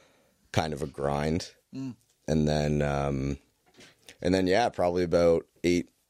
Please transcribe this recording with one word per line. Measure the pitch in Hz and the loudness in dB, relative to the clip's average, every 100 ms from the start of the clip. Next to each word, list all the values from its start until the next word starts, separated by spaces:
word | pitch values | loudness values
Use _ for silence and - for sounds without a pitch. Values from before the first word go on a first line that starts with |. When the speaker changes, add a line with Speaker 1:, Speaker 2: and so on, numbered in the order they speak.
| _ _ _ _ _ | _ _ _ _ _
Speaker 1:
kind | - 80 | -2 -2
of | 71 | -4
a | 73 | -8
grind. | - 71 71 78 85 - _ _ | -4 -2 -2 -2 -2 -6 _ _
Speaker 2:
Mm. | 131 135 113 _ _ - | -12 -12 -14 _ _ -2
Speaker 1:
And | 78 76 | 0 2
then, | 76 73 73 | 0 0 0
um, | 71 71 71 69 69 69 _ _ _ - - _ - - | -2 -2 -2 -4 -4 -8 _ _ _ -20 -20 _ -20 -6
and | 87 | 0
then, | 95 92 | 2 2
yeah, | 98 120 | 2 0
probably | - 90 90 | 0 0 0
about | 87 85 85 82 - _ | 2 4 4 4 0 _
eight | 87 87 - _ | 0 0 -2 _